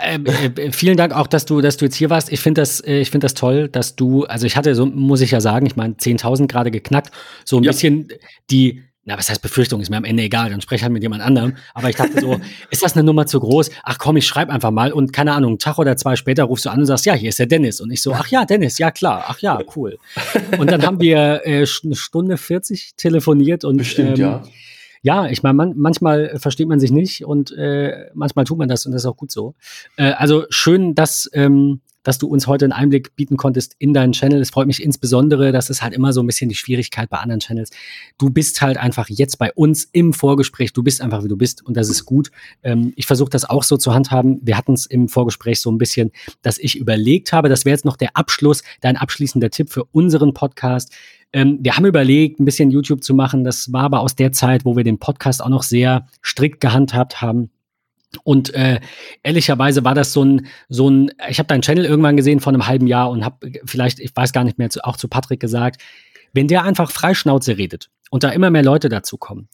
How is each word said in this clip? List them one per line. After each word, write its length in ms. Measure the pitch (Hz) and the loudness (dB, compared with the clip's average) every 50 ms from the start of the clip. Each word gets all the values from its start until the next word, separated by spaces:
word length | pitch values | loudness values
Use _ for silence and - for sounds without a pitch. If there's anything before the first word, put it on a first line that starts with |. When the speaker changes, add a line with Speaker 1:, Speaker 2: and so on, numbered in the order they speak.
| - | -6
Speaker 1:
ähm, 240 | - 165 151 143 - 139 123 139 127 123 | -6 -4 -4 -2 -2 -2 0 -2 -4 -4
äh, 160 | - 143 143 - | -4 -8 -6 -4
vielen 240 | - 170 185 185 | 0 2 2 4
Dank 160 | 170 170 165 139 | 4 2 0 0
auch, 140 | 151 139 - | -2 -2 0
dass 160 | - 151 - | 0 -2 0
du, 160 | - 151 147 | 0 0 2
dass 160 | 139 147 139 | 2 2 0
du 80 | - 147 | 0 -2
jetzt 100 | 135 - | -2 0
hier 160 | - 156 151 | 0 0 0
warst. 220 | 165 160 151 - 151 | 0 0 -2 -2 -6
Ich 80 | - | -2
find 180 | - 156 156 160 | 0 2 2 2
das, 220 | 143 139 - - | 0 0 -2 -8
äh, 180 | - 151 143 143 | -4 -2 0 0
ich 140 | 135 - - | 0 0 -2
find 100 | 147 143 | 0 0
das 120 | 131 135 | 0 -2
toll, 340 | - 131 123 131 147 151 139 | 0 -2 0 0 0 -2 -2
dass 260 | - 127 117 - - | -4 -4 -4 -4 -4
du, 300 | - 131 127 131 139 143 | -2 0 2 2 0 0
also 200 | - 117 113 120 | -2 -4 -4 -4
ich 120 | 117 - | -2 -2
hatte 180 | 147 143 151 131 | 0 0 2 2
so, 120 | 117 131 | 2 0
muss 340 | 139 135 139 135 135 139 131 | 0 0 0 2 2 4 2
ich 100 | 131 - | 2 2
ja 100 | 131 113 | 2 2
sagen, 260 | 107 113 117 127 139 | 2 2 2 2 0
ich 100 | 131 135 | 0 -2
mein, 200 | 120 110 113 107 | -2 -6 -6 -6
zehntausend 540 | - - 123 117 113 - 117 131 135 143 135 | -4 -2 -2 -2 0 0 -2 0 0 0 0
gerade 220 | - 120 120 120 113 | 0 -2 -2 -2 -4
geknackt, 420 | 107 - - 139 143 - - - - - - - - - | -6 -4 -2 -2 -2 -2 -4 -16 -20 -20 -20 -20 -20 -6
so 140 | - 135 123 | 0 2 4
ein 40 | 123 | 4
Speaker 2:
Ja. 80 | 147 | 4
Speaker 1:
bisschen 380 | 135 - 170 151 143 156 151 - - - _ - - _ _ - | 2 2 2 2 2 2 -2 -8 -16 -20 _ -20 -20 _ _ 0
die, 320 | 135 131 131 123 123 - - _ _ _ _ | 2 2 2 2 0 -4 -18 _ _ _ _
na, 120 | 107 101 | -10 -8
was 140 | 101 - - | -6 -4 -6
heißt 100 | 107 - | -6 -6
Befürchtung, 400 | - - - 127 123 - 127 104 | -6 -4 0 0 0 0 -2 -6
ist 80 | 98 85 | -6 -6
mir 100 | 107 110 | -6 -6
am 60 | - | -4
Ende 200 | 110 113 113 110 | -2 -2 -2 -2
egal, 260 | 101 117 117 117 110 | -2 -2 -2 -2 -2
dann 100 | 101 104 | -6 -8
sprech 220 | - - 131 104 117 | -6 -4 -4 -4 -2
halt 100 | 123 117 | -2 -2
mit 120 | 107 107 | -2 -4
jemand 180 | 113 104 107 110 | -6 -6 -6 -2
anderem. 320 | 127 135 120 117 127 131 - - - - | 0 0 2 0 -2 -6 -8 -16 -18 -12
Aber 140 | 120 120 127 | -6 -4 -4
ich 60 | - | -2
dachte 240 | - - - 294 - | -2 -2 -2 0 -2
so, 200 | - - - 185 - - - | -2 -2 -4 -4 -6 -12 -18
Speaker 2:
<laughs> 160 | - - - | -20 -16 -8
Speaker 1:
„Ist 120 | - - 190 | -6 -2 -2
das 120 | 175 - | 0 2
eine 100 | 160 156 | 4 4
Nummer 220 | 156 151 156 147 | 4 4 2 0
zu 120 | 147 - 127 | 0 0 -2
groß? 320 | 113 110 135 160 156 156 - - - | 0 2 2 2 2 0 -4 -14 -10
Ach 140 | - 127 - | -10 -10 -4
komm, 180 | - 143 156 | -2 2 2
ich 100 | 147 - | 2 2
schreib 240 | - - 143 160 - | 0 -2 -2 -4 -2
einfach 220 | 143 123 - 110 107 | -4 -2 -2 0 0
mal.“ 200 | 110 120 139 151 | 0 0 0 0
Und 200 | 151 135 135 - | 0 -2 -2 0
keine 200 | 143 147 151 143 | -2 0 0 2
Ahnung, 180 | 143 135 117 | 2 2 0
einen 80 | 110 - | 0 -2
Tag 180 | - 151 147 - | -4 -6 -2 0
oder 180 | 151 135 123 | 0 0 0
zwei 200 | - - 135 127 | 0 0 -2 -2
später 260 | - - 135 135 131 139 | -2 0 -2 0 0 0
rufst 220 | 117 127 - - | 0 -2 -4 -4
du 60 | 131 | -4
an 100 | 110 135 | 0 0
und 60 | 147 | 2
sagst, 200 | 135 135 120 - | 2 2 0 2
„Ja, 80 | 208 180 | 0 0
hier 140 | 117 107 113 | 0 -2 -4
ist 100 | - - | -2 -2
der 80 | 123 | 0
Dennis.“ 340 | 117 165 160 143 113 101 - | 2 2 2 2 0 -2 -6
Und 120 | 104 113 127 | -10 -8 -8
ich 100 | - - | -4 -4
so, 120 | 139 127 | -4 -4
„Ach 120 | 120 - | -4 -4
ja, 180 | - 254 262 214 | 0 0 0 2
Dennis, 340 | - 202 214 165 120 - - | 2 0 0 0 0 -2 0
ja 120 | 165 160 | -2 -2
klar, 360 | - - 190 165 - - - - | -2 -2 -2 -2 -2 -2 -6 -10
ach 100 | - - | -10 -6
ja, 220 | 202 196 139 107 - - - | -4 -4 -2 -4 -6 -8 -10
cool.“ 200 | 156 123 101 - - _ - - - - - - 214 185 - 190 180 | -10 -10 -10 -10 -14 _ -16 -12 -12 -10 -4 -4 -4 -2 -2 -2 0
Und 140 | 143 156 180 | 2 2 2
dann 100 | 156 - | 2 2
haben 180 | 180 190 170 | 0 0 2
wir, 420 | 175 165 160 151 147 147 151 151 - | 4 4 4 4 4 2 0 -2 -2
äh, 180 | 160 147 143 143 | -2 0 2 2
sch-, 220 | 131 - - - | 0 -2 -6 -6
eine 100 | 156 147 | -6 -6
Stunde 420 | - - - - 165 180 185 180 | -6 -8 -6 -4 -2 -2 -2 -2
vierzig 580 | - - - 175 185 - - 208 - - - _ | -4 -4 -4 -4 -4 -4 -6 -10 -10 -12 -16 _
telefoniert 680 | - - 170 165 160 - 160 147 143 139 151 175 - - | -4 -2 2 2 2 2 4 4 4 4 4 2 0 0
und, 120 | 143 135 | 0 0
Speaker 2:
Bestimmt, 420 | 139 120 - - - 135 135 135 131 | 0 0 -2 0 0 0 2 2 2
Speaker 1:
ähm, 60 | 139 | 0
Speaker 2:
ja. 180 | - - - - - _ - - - - - - - _ _ - | 0 -2 -4 -10 -16 _ -20 -20 -20 -20 -20 -20 -20 _ _ 0
Speaker 1:
Ja, 240 | 135 165 202 185 | 0 2 2 0
ich 160 | 120 123 - - | -2 -4 -2 0
meine, 120 | 139 135 | 2 2
man-, 200 | 139 165 185 - | 4 2 0 0
manchmal 600 | 151 143 160 170 - 175 160 151 151 151 151 151 135 | 0 0 0 0 0 0 2 2 2 0 -2 -6 -6
versteht 300 | - 143 135 - 160 160 | -4 -4 -2 -2 -2 0
man 120 | 156 143 | 2 2
sich 100 | 135 117 | 4 4
nicht 340 | 131 156 185 190 - - - | 4 2 2 0 -6 -10 -8
und, 280 | 151 147 143 139 - - | -4 -2 -2 -2 -4 -6
äh, 580 | 147 147 143 143 143 143 143 - - - - _ | -8 -6 -4 -2 -2 -4 -4 -6 -10 -14 -18 _
manchmal 300 | 151 147 143 - 143 131 | -6 -6 -4 0 -2 -2
tut 140 | 117 165 160 | -2 -2 -4
man 100 | 147 127 | -2 -2
das 180 | 123 117 - | -2 -2 -4
und 60 | 135 127 | -4 -6
das 100 | 123 120 | -4 -4
ist 40 | |
auch 100 | 127 127 | -6 -6
gut 140 | _ 143 - | _ -12 -12
so. 240 | - 110 104 123 - _ _ - - - - - _ | -10 -10 -10 -10 -12 _ _ -20 -20 -20 -20 -20 _
Äh, 160 | - 139 139 139 | 0 0 0 0
also 320 | - 143 147 151 156 - - | 2 2 4 4 2 2 0
schön, 440 | - - - 160 180 190 190 175 147 | -4 0 2 4 4 4 2 2 2
dass, 360 | 156 160 - - - - - - | 2 0 0 0 -6 -8 -4 0
ähm, 480 | 143 143 139 139 139 139 143 139 135 _ _ _ _ - | 2 4 4 6 4 4 2 0 -4 _ _ _ _ -4
dass 120 | 131 131 | -4 -2
du 100 | - 151 | -2 -4
uns 200 | 147 147 139 - | -2 -2 -2 0
heute 180 | 131 143 139 143 | 0 0 2 2
einen 80 | 135 - | 0 0
Einblick 440 | - 139 143 139 135 135 - _ | 2 2 2 2 2 0 -4 _
bieten 200 | - 143 - 143 | -8 -4 -2 -2
konntest 380 | 123 - 135 123 127 - - - - | -2 0 0 0 0 -4 -6 -10 -4
in 140 | 143 143 143 | 0 2 2
deinen 200 | 135 127 127 120 | 4 4 2 2
Channel. 280 | - - 139 143 143 | 2 2 2 2 2
Es 100 | 127 - | 0 0
freut 160 | - 139 135 | -2 -2 0
mich 160 | 143 135 - - | 0 -2 -2 -2
insbesondere, 720 | 147 131 - - 120 127 123 139 151 147 135 139 135 131 | -4 -4 -2 -2 0 2 2 4 4 4 4 2 2 2
das 160 | 127 123 - | 0 -2 -2
ist 140 | 131 - - | -6 -6 -6
halt 100 | 120 98 | -6 -2
immer 220 | 131 131 139 127 | 0 0 2 2
so 80 | 127 120 | 0 0
ein 40 | |
bisschen 220 | 120 113 - 131 117 | -2 -2 -2 -4 -4
die 60 | 101 | -4
Schwierigkeit 560 | - - 127 127 120 117 - - - 120 - | -6 -4 -4 -4 -4 -4 -6 -6 -8 -8 -6
bei 80 | - - | -6 -8
anderen 220 | - 117 113 107 | -6 -4 -6 -6
Channels. 300 | - - 117 113 110 - - - - - - - - - _ | -6 -6 -8 -8 -8 -10 -14 -20 -20 -20 -20 -20 -20 -20 _
Du 140 | - 139 139 | -2 0 0
bist 320 | 135 156 151 - - - 143 | 2 0 -2 -2 -2 -2 0
halt 160 | 135 131 - | 0 0 0
einfach 300 | 123 123 - 123 113 - | -2 -2 -2 -2 -6 -6
jetzt 260 | 104 104 139 - - | 0 -2 -2 -2 0
bei 160 | - 123 107 - | -4 -4 -4 0
uns 320 | - 156 156 156 - - _ - | 2 2 2 2 0 -2 _ 0
im 220 | 175 170 170 - | 2 4 4 2
Vorgespräch, 580 | - - 139 139 139 135 - - - 127 110 - | 2 2 2 2 2 0 -2 -2 -4 -6 -4 -2
du 100 | 123 120 | -2 0
bist 200 | 131 131 - 127 | 0 -2 -2 -4
einfach, 200 | 117 113 104 101 | -4 -4 -4 -4
wie 60 | 104 | -4
du 80 | 104 | -2
bist 300 | 98 123 123 - - _ | -2 -2 -2 -2 -8 _
und 100 | 127 117 | -6 -2
das 140 | 113 110 107 | -2 -2 -2
ist 160 | 107 - - | -2 -6 -4
gut. 240 | - 127 143 147 - _ - - - - _ - | 0 0 0 0 0 _ -20 -20 -20 -20 _ -6
Ähm, 320 | 127 117 117 120 123 - | -2 -2 0 -2 -2 -4
ich 80 | - - | -8 -2
versuch 240 | - 139 123 139 131 | 0 0 0 0 0
das 160 | - 123 - | 0 -4 -2
auch 180 | - 123 143 - | 0 -2 -2 0
so 140 | - 147 | 0 0
zu 160 | 131 - 131 117 | 0 2 2 2
handhaben. 460 | 131 135 - 131 127 123 131 135 - 123 | 2 2 2 0 2 2 2 2 0 0
Wir 140 | 113 101 | -2 -2
hatten's 300 | 110 - - 131 117 - | -2 0 0 0 0 -2
im 220 | - 131 123 123 113 | -2 0 0 0 0
Vorgespräch 520 | - 127 123 117 - - - 117 117 - | 0 0 -2 -2 -4 -6 -4 -4 -2 -2
so 100 | - 120 | -2 -2
ein 60 | 113 | -2
bisschen, 360 | 113 120 - - 123 113 107 _ - - - - _ | 0 -2 -2 0 -2 -2 -2 _ -10 -20 -20 -20 _
dass 160 | - 117 - - | -6 -6 -6 -4
ich 200 | - 117 - - | -4 -6 -4 -4
überlegt 540 | 127 110 110 107 107 123 151 196 - - 175 | -2 -2 -2 0 2 2 2 2 0 0 0
habe, 180 | 165 151 143 | 2 4 4
das 160 | 131 123 - | 2 2 2
wäre 80 | 139 147 | 0 0
jetzt 100 | 143 - | 2 0
noch 120 | 147 131 | -2 -2
der 200 | - - - - | -2 -6 -4 -2
Abschluss, 460 | 160 - - - - 147 147 147 - - - - _ | -2 -2 -2 -2 2 2 2 2 2 -2 -14 -20 _
dein 160 | - 127 127 | -2 0 0
abschließender 540 | - 135 - - - 143 - - 127 117 110 | 0 -2 -6 -4 -6 -6 -2 0 0 0 0
Tipp 180 | - - 151 - | -2 -4 -6 -4
für 160 | - 131 120 | -4 -8 -8
unseren 480 | _ - 156 175 180 156 147 147 143 139 | _ 0 2 2 4 4 4 4 2 2
Podcast. 600 | - 143 131 _ - - 127 127 123 - _ - - - - - _ _ _ - | 0 -6 -6 _ -4 -4 -2 -2 -2 -4 _ -18 -20 -20 -20 -20 _ _ _ -2
Ähm, 240 | 135 135 139 147 139 | 2 2 2 2 2
wir 160 | 131 123 - | 0 0 2
haben 80 | - 185 | 4 2
überlegt, 560 | 196 170 147 135 131 139 151 156 147 151 - | 4 4 4 4 6 6 4 4 2 2 0
ein 60 | 139 | 0
bisschen 240 | 143 135 - 151 135 | 0 2 2 2 4
YouTube 320 | 131 147 139 - 147 127 - | 4 2 0 0 -2 -4 0
zu 80 | - 135 | 2 2
machen. 320 | 135 135 131 - 131 127 | 2 2 2 0 0 -2
Das 260 | 127 123 - - 127 | -2 -4 -6 -8 -6
war 120 | 127 127 139 | -2 0 0
aber 180 | 143 143 147 | 2 0 0
aus 160 | 131 127 - | 0 -2 0
der 160 | - 131 131 131 | 0 0 0 2
Zeit, 320 | - 127 123 131 127 - | 0 2 2 2 2 2
wo 120 | 127 117 | 0 0
wir 80 | 123 117 | 2 2
den 140 | 113 110 - | 0 0 -2
Podcast 440 | - - 135 _ - 135 127 - - | -2 -6 -6 _ -2 -2 -2 -2 -2
auch 80 | 123 | 0
noch 140 | 135 127 131 | 0 0 0
sehr 420 | - 120 120 127 127 127 127 131 _ _ _ - | 0 0 2 4 4 2 0 -2 _ _ _ -10
strikt 380 | - - - 139 151 151 - | -10 -2 0 0 -2 0 0
gehandhabt 600 | - 123 110 135 139 135 123 123 127 131 - - | -2 2 2 2 2 2 2 -2 -2 -2 -4 -6
haben. 300 | 123 113 113 120 117 107 _ _ _ _ _ _ _ _ _ _ _ _ - - - | -4 -2 -2 -2 -4 -6 _ _ _ _ _ _ _ _ _ _ _ _ -20 -10 0
Und, 300 | 160 139 135 131 - - | 2 2 2 2 0 -2
äh, 260 | 135 131 131 123 113 - - - - - - - _ - | 0 0 0 0 0 -4 -10 -20 -20 -20 -20 -20 _ -4
ehrlicherweise 640 | 143 160 170 - - 139 120 131 143 139 143 120 | 0 0 0 2 2 0 2 2 2 2 2 2
war 100 | 127 135 | 2 2
das 200 | 147 135 - - | 2 0 0 2
so 100 | 147 135 | 2 4
ein, 220 | 139 139 131 135 - - - _ _ | 4 4 2 0 -4 -20 -20 _ _
so 180 | 131 120 135 139 | -2 2 4 4
ein, 240 | 135 135 139 143 - _ - - | 6 4 4 2 -2 _ -10 -6
ich 100 | 127 - | -4 -4
hab 80 | 151 | -2
deinen 140 | - 147 127 | 0 0 0
Channel 240 | - - 151 180 175 | 2 2 2 2 2
irgendwann 320 | 151 151 151 156 147 143 | 2 2 4 4 4 4
gesehen 240 | 143 131 143 147 139 | 4 4 4 2 2
vor 140 | - 143 135 | 2 2 0
einem 120 | 127 - | 2 2
halben 200 | 117 131 131 127 | 2 0 2 2
Jahr 240 | 123 123 123 123 123 | 2 2 2 0 0
und 120 | 123 110 107 | -2 -4 -6
hab 220 | 127 131 _ - 131 127 - - | -6 -8 _ -18 -16 -16 -16 -16
vielleicht, 340 | - - 127 123 127 131 - | -10 -6 -2 -2 -2 -2 -4
ich 160 | 120 123 - | -12 -10 -2
weiß 160 | 123 127 127 - | -2 -2 0 0
gar 120 | 131 123 | 0 -2
nicht 120 | 120 - | -2 -2
mehr, 140 | - 120 113 | -2 -6 -6
zu, 120 | - - - | -6 -6 -8
auch 140 | 131 - | -8 -8
zu 120 | - - - | -8 -10 -6
Patrick 320 | - 131 127 - 131 - | -6 -6 -4 -4 -6 -6
gesagt, 420 | - 110 113 120 120 123 123 - - - - - _ _ _ - _ _ - | -4 -4 -4 -2 -2 -4 -4 -6 -20 -20 -20 -20 _ _ _ -20 _ _ -2
wenn 160 | 135 139 147 | 0 2 2
der 160 | 175 180 170 | 2 2 2
einfach 260 | 196 185 - 170 139 | 0 0 0 -2 -4
frei 220 | - - - 180 190 | -4 -4 0 0 0
Schnauze 460 | - - 147 139 135 - 127 107 98 | 0 2 2 0 2 0 -2 -4 -4
redet 320 | 98 85 - 85 - _ _ _ _ _ | -4 -8 -8 -14 -18 _ _ _ _ _
und 140 | - 123 139 | -4 -2 -2
da 60 | 139 | 0
immer 180 | - 175 190 180 | 2 2 2 4
mehr 160 | 165 151 139 | 4 4 4
Leute 240 | 131 143 156 156 135 | 4 4 2 0 0
dazu 300 | 110 104 - - - - | -4 -4 -8 -10 -14 -14
kommen, 320 | - - 107 104 104 _ | -14 -14 -16 -18 -18 _